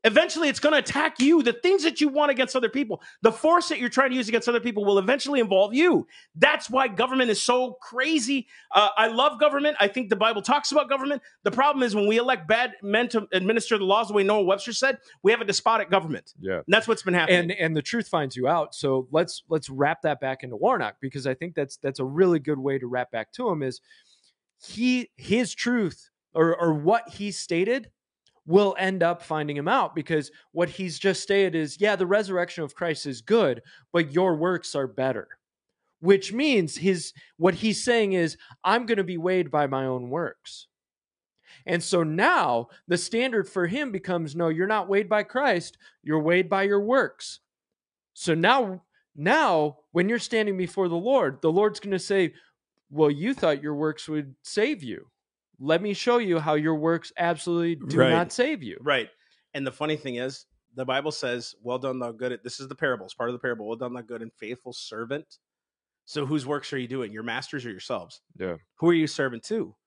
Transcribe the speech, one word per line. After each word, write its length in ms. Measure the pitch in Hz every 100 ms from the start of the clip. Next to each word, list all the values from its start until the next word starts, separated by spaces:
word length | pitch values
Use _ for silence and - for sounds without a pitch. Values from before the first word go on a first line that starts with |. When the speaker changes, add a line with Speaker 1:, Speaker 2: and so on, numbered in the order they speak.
Speaker 1:
Eventually, 440 | 220 220 349 311 311
it's 120 | -
gonna 160 | 294 302
attack 420 | - 277 311 -
you. 240 | 269 330
The 100 | 240
things 300 | 240 349 392
that 180 | 320 247
you 60 | 294
want 220 | 269 294
against 240 | 254 254
other 140 | 262 226
people, 340 | 269 233 175 - -
the 100 | 226
force 360 | 220 311 349 339
that 120 | 294
you're 80 | 240
trying 220 | - 269
to 60 | 254
use 120 | 220
against 200 | 226 -
other 120 | 240
people 240 | 240 208
will 120 | 202 196
eventually 400 | 190 277 269 285
involve 340 | 220 190 202
you. 320 | 247 349 202 - - _ 160
That's 340 | 269 302 -
why 160 | 254 262
government 440 | 190 247 262 247
is 120 | 208
so 300 | - 247 254 254
crazy. 640 | - 240 285 320 220 277 - - _
Uh, 180 | 196 208 -
I 120 | 226
love 320 | 226 285 247
government. 360 | 294 277 294 294
I 80 | 202
think 200 | 254 214
the 60 | 202
Bible 240 | 220 220
talks 300 | 214 285 285
about 180 | 294 262
government. 320 | 269 269 285 - _
The 80 | 202
problem 320 | 226 285 277
is 140 | 240 208
when 100 | 208
we 100 | 226
elect 300 | 247 247 160
bad 280 | 220 247 -
men 280 | 202 214 240
to 180 | 233 202
administer 440 | 185 185 226 214 214
the 80 |
laws 220 | 190 208 208
the 80 |
way 80 | 208
Noah 220 | 196 214
Webster 280 | 185 196 -
said, 260 | 226 269 262 _ -
we 80 | 190
have 80 | 226
a 40 |
despotic 460 | 202 185 220 220 175
government. 420 | 190 165 113 _ _
Speaker 2:
Yeah. 180 | 95 90
Speaker 1:
And 60 | -
that's 180 | 208 220
what's 160 | 214
been 120 | 185
happening. 360 | 180 160 180 170
Speaker 2:
And, 20 |
and 240 | 202 165 156
the 60 |
truth 240 | 139 233 202
finds 300 | 170 139 127
you 100 | 127
out. 300 | 165 151 -
So 320 | 143 131 127
let's, 320 | 151 170 - _
let's 200 | 160 135
wrap 340 | 135 143 165
that 180 | 160 143
back 240 | 135 131
into 100 | 131 110
Warnock, 420 | 190 240 110 -
because 260 | 135 139 131
I 80 |
think 220 | 131 175 160
that's, 200 | 139 -
that's 220 | 135 131
a 60 |
really 340 | 131 147 190 165
good 220 | 139 143
way 180 | 139 135
to 80 | 123
wrap 240 | 123 123
back 220 | 113 110
to 160 | - 247
him 160 | 160
is 160 | 135 123 _ _ _ _ _ _ _ _
he, 460 | - - 247 254 240 _
his 380 | - 220 226
truth 540 | - 240 247 185 - _ _ _
or, 240 | 160 165 170
or 140 | 170
what 360 | 151 151 233 -
he 240 | - 202
stated 580 | 175 - 170 196 262 220 _ _ _ _ _ 151
will 280 | 185 202 180
end 240 | 190 190
up 200 | 165 170
finding 320 | - 156 147 143
him 100 | 151
out, 260 | 254 175
because 360 | 165 143 160 139 - _
what 180 | 160 170
he's 280 | - 185 151
just 240 | 196 180
stated 320 | - 196 190
is, 240 | 165 151 -
"Yeah, 140 | 202 196
the 100 | 180
resurrection 580 | 202 196 180 175 -
of 100 | 147
Christ 300 | - 175 147
is 160 | 147 120
good, 400 | 113 226 170 117 - - _
but 180 | 170 156
your 220 | 156 185 156
works 380 | 175 175 -
are 120 | 143 135
better," 420 | 107 131 113 - - _ _ _ _ _ _
which 320 | 170 196 190
means 460 | 226 302 240 160 -
his, 340 | 185 180 - - - _
what 200 | 175 175
he's 280 | 220 202
saying 300 | - 233 208
is, 240 | 185 165 - - -
"I'm 220 | 180 226 233
gonna 180 | 208
be 140 | 180 175
weighed 320 | 175 185 156
by 160 | 151 143
my 180 | 135
own 240 | 131 127 123
works." 580 | 147 151 - - - - _ _ _ _ _ _ _ _ - -
And 160 | 170
so 200 | - 180
now 680 | 160 160 262 339 165 120 120 - -
the 100 | 175
standard 520 | - 226 254 226 180
for 180 | 190 170
him 260 | 240 285
becomes, 420 | 190 - 175 160
"No, 140 | 156 170
you're 180 | 160 190
not 220 | 214 185
weighed 200 | 196 190
by 140 | 214
Christ. 520 | 208 254 277 180 - _ - _
You're 180 | 143 156
weighed 260 | 156 180 175
by 140 | 190
your 180 | 196 202
works." 600 | 208 262 175 - - - _ _ _ _ _ _ _
So 200 | - -
now, 480 | 160 180 269 214 185 _ _ _
now 640 | 147 160 302 277 165 151 143 _
when 160 | 165 190
you're 100 | 233
standing 380 | - 226 208 190
before 320 | 175 - 180
the 80 | 170
Lord, 460 | 208 269 156 135
the 100 | 160
Lord's 280 | 170 214 208
gonna 180 | 202 190
say, 360 | - 196 165 - _ _ _ _ _
"Well, 200 | 143 151
you 240 | 143 202
thought 280 | 277 170 143
your 120 | 143
works 340 | 147 156 151 -
would 260 | 151 143 131
save 400 | - - 233 269
you. 280 | 127 98 - _ _ _ _ _
Let 220 | 135 165
me 100 | 208
show 260 | 196 240 240
you 200 | 208 165
how 160 | 151
your 220 | 151 151 160
works 360 | 160 165 - -
absolutely 560 | 170 170 - 170 170
do 240 | 160 131 135
Speaker 1:
Right. 120 | 131
Speaker 2:
not 220 | 123 175
save 300 | - 262 285
you." 160 | 120 82
Speaker 1:
Right. 280 | 135 135 107 _ _ _ _
And 120 | 143 135
the 60 |
funny 240 | - 151 151
thing 200 | 143 120
is, 300 | 131 135 _ _ _
the 100 | 123
Bible 260 | 127 135 151
says, 420 | 147 131 123 113 -
"Well 160 | 117 127
done, 200 | 131 127
thou 140 | 120
good," 260 | 113 123 123
this 160 | 123 -
is 80 | 135
the 60 | 135
parable, 300 | 147 117 92
it's 80 |
part 140 | - 120
of 20 |
the 60 | 123
parable, 260 | 131 117 107
"Well 100 | 117
done, 160 | 127
thou 80 | 123
good 200 | 110 117
and 100 | 113
faithful 400 | _ 107 123 127
servant." 680 | 117 - 110 117 143 160 - _ _ _ _ _ _
So 200 | _ 151
whose 220 | 139 151 131
works 260 | 147 -
are 60 | 139
you 100 | 120
doing? 240 | 131 113
Your 100 | 107
master's 420 | 117 117 139 147 120
or 40 |
yourselves? 520 | 92 - 117 - - _ -
Speaker 2:
Yeah. 180 | 92 82 _ _
Speaker 1:
Who 120 | 165
are 60 |
you 120 | 170 151
serving 340 | - 135 117
to? 320 | - 226 131 _